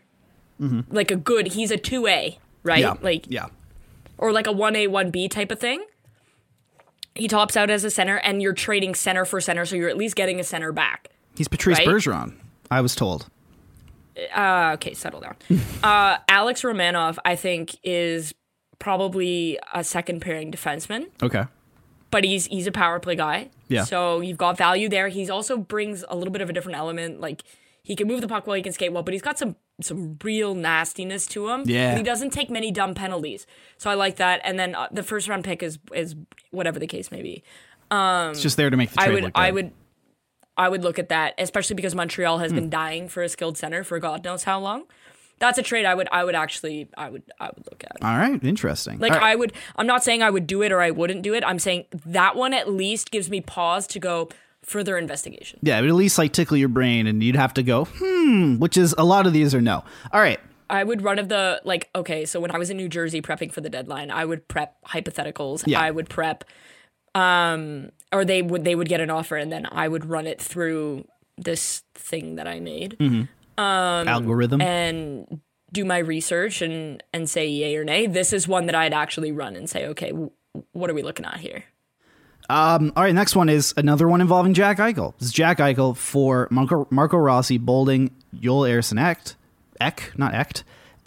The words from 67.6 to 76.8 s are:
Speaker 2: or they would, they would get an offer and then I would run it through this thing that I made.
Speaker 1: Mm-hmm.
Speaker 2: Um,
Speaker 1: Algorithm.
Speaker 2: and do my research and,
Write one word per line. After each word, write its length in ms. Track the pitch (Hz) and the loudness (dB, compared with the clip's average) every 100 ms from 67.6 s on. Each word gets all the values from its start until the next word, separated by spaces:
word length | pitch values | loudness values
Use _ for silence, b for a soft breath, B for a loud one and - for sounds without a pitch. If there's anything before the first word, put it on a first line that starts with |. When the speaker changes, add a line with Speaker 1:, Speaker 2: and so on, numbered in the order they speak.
| 156 147 - _ - | -4 -10 -12 _ -4
Speaker 2:
or 100 | 196 | 0
they 180 | 190 190 | 2 2
would, 220 | 175 175 | 2 0
they 120 | 165 175 | 0 0
would 120 | 170 | 0
get 140 | 170 | 0
an 80 | 160 | 0
offer 260 | 160 165 151 | -2 -4 -6
and 160 | 147 | -6
then 160 | 160 - | -6 -6
I 160 | - 160 | -4 -2
would 160 | 160 156 | -2 -4
run 200 | 160 156 | -6 -6
it 120 | - | -8
through 640 | - 180 165 160 151 139 - _ _ - | -8 -4 -4 -2 -4 -8 -12 _ _ -12
this 440 | 175 165 - - - - | -6 -4 -4 -6 -12 -18
thing 400 | - 165 160 160 | -10 -8 -8 -10
that 120 | 160 | -10
I 120 | 170 | -10
made. 340 | 170 156 185 - | -10 -10 -10 0
Speaker 1:
Mm-hmm. 240 | 147 117 123 - _ - | 2 2 -2 -8 _ -4
Speaker 2:
Um, 520 | 202 190 180 175 170 | 0 2 2 0 0
Speaker 1:
Algorithm. 540 | 120 117 117 120 139 | 0 2 2 2 2
Speaker 2:
and 800 | 180 175 170 165 156 135 - 160 - _ _ | 2 0 -2 -4 -6 -10 -12 -16 -16 _ _
do 140 | 185 190 | -6 -2
my 140 | 180 | 0
research 640 | 165 160 160 175 208 190 | 0 -4 -2 -2 -2 -4
and, 400 | 165 160 | -6 -6